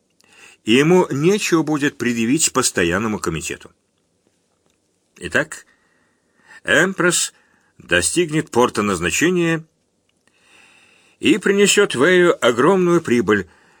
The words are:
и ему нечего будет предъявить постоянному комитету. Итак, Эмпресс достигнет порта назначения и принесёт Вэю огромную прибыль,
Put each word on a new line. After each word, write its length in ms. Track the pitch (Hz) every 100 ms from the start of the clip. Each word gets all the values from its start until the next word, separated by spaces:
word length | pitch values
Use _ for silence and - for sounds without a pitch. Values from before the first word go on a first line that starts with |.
| _ _ _ _ - _
и 80 | -
ему 340 | 123 156 185 170
нечего 500 | 139 160 208 - 165
будет 380 | 151 151 143 -
предъявить 520 | 120 117 113 156 -
постоянному 680 | 131 123 - 85 92 113 98
комитету. 520 | 90 80 73 71 - _ _ _ _ _ _ _ _ _ _ _ _ _ _ -
Итак, 500 | 85 127 151 - - _ _ _ _ _ _ _ _ -
Эмпресс 720 | - 123 185 190 175 - - _ _ _ _ _
достигнет 760 | - 87 - 165 170 156 -
порта 300 | 117 120 -
назначения 800 | 104 90 87 - 156 180 165 165 160 _ _ _ _ _ _ _ _ _ _ _ _ _ _ _
и 180 | 117 196
принесёт 580 | 196 202 202 214 202 120
Вэю 400 | 156 180 175 - 120
огромную 560 | 117 147 190 175 170
прибыль, 460 | 160 120 98 104 90 _ _ _